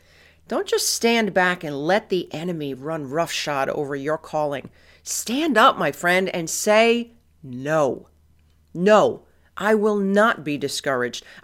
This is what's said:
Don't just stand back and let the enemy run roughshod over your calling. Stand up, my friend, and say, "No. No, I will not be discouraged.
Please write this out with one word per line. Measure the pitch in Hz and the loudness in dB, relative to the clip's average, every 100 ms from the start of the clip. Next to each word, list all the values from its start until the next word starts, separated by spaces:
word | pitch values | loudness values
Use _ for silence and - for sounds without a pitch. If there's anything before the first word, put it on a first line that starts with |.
| _ _ _ _ - | _ _ _ _ -8
Don't | 262 392 | -6 -2
just | 427 - | -2 -2
stand | - 233 233 208 | 0 2 2 2
back | 185 180 180 | 2 2 0
and | 151 139 156 | -6 -4 0
let | 208 220 | 0 0
the | 180 - | -4 -4
enemy | 160 175 165 143 | -8 -6 -6 -6
run | 127 143 160 135 | -8 -8 -8 -4
roughshod | 151 165 - 151 139 135 | -4 -2 -4 -4 -2 -2
over | - 139 143 | -2 -4 -6
your | 139 160 | -4 -6
calling. | - 156 151 139 - _ _ _ | -4 -4 -2 -4 -10 _ _ _
Stand | - - - 262 330 220 | -10 -8 -4 -2 2 6
up, | 247 - | 6 4
my | 156 | -2
friend, | - 175 180 190 | 0 2 2 2
and | 180 160 | -4 -6
say, | - 208 214 233 233 233 _ _ _ | -4 2 4 4 2 -2 _ _ _
"No. | 135 123 139 156 135 - - _ _ _ _ _ _ | -14 -8 -2 2 2 -2 -12 _ _ _ _ _ _
No, | 160 190 214 131 - _ _ _ - | 0 6 6 6 0 _ _ _ -4
I | 202 | 0
will | 220 214 208 | 2 2 0
not | 196 202 226 - | 2 2 2 0
be | 143 143 | -6 -6
discouraged. | 135 - 143 127 120 - - - | -6 -6 -4 -2 -2 -6 -18 -8